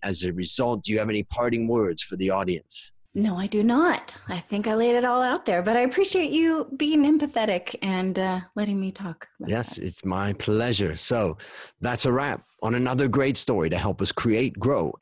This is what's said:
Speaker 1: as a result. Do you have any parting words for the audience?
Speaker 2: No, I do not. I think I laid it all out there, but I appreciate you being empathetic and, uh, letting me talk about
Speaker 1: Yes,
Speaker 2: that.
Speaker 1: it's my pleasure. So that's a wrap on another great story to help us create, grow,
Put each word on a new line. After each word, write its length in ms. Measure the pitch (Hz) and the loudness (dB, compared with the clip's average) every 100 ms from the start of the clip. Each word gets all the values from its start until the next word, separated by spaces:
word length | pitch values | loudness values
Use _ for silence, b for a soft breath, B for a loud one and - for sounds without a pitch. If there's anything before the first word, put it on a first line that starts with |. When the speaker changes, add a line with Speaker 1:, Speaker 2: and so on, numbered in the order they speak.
Speaker 1:
as 220 | 101 85 | -2 -4
a 80 | 90 | -2
result. 500 | 87 90 - 120 113 | -2 -2 0 0 -2
Do 100 | 107 | -2
you 60 | 107 | -2
have 100 | 107 | 0
any 140 | 107 | -2
parting 460 | 101 - 120 117 113 | -4 -2 0 0 0
words 340 | 117 95 80 | 2 2 -2
for 140 | - 92 | -6 -2
the 140 | 95 | 0
audience? 600 | 95 92 85 - - - - - | 0 0 -4 -6 -14 -14 -18 -10
Speaker 2:
No, 240 | 196 214 180 | -2 -2 0
I 120 | 196 | -2
do 160 | 208 | 2
not. 500 | 226 247 339 - - - - | 4 4 4 2 -4 -16 -10
I 100 | 180 | -8
think 300 | - 202 214 | -6 -4 0
I 80 | 220 | 2
laid 180 | 240 | 2
it 100 | 240 | 2
all 160 | 247 247 | 2 2
out 240 | 254 349 | 2 0
there, 180 | - 180 | 0 0
but 140 | 190 233 | 2 2
I 40 | |
appreciate 500 | 254 311 381 381 302 | 2 2 2 2 2
you 380 | 302 330 320 - 269 | 2 2 2 -2 -2
being 260 | 302 311 | 2 4
empathetic 720 | 285 302 294 233 220 180 - - | 6 4 2 0 0 0 -2 -6
and, 340 | 196 185 190 185 | -2 0 0 0
uh, 260 | 190 185 180 | 0 -2 -4
letting 240 | 208 208 196 | -4 -2 -2
me 140 | 190 | -4
talk 340 | 190 190 160 - - | -6 -10 -12 -16 -10
about 100 | - | -4
Speaker 1:
Yes, 240 | 113 123 | -2 -4
Speaker 2:
that. 100 | - | -6
Speaker 1:
it's 200 | 92 - | -8 -6
my 280 | 95 92 101 | -4 -2 -2
pleasure. 600 | 101 - 107 120 101 92 | -2 0 2 2 0 0
So 420 | 80 - 120 95 78 B B B B | -2 -2 0 0 -2 B B B B
that's 260 | 120 120 135 | -4 0 2
a 60 | |
wrap 320 | 123 143 - - - | 2 0 -4 -10 -6
on 140 | 113 123 | -2 0
another 320 | 127 127 135 | 2 2 2
great 280 | 135 135 131 | 4 2 2
story 320 | - 104 80 | 0 2 2
to 100 | 90 | 0
help 220 | 107 - | -2 -2
us 120 | 98 | -2
create, 480 | - 120 110 127 - | 0 2 2 0 0
grow, 340 | 120 127 78 - | 0 2 0 -4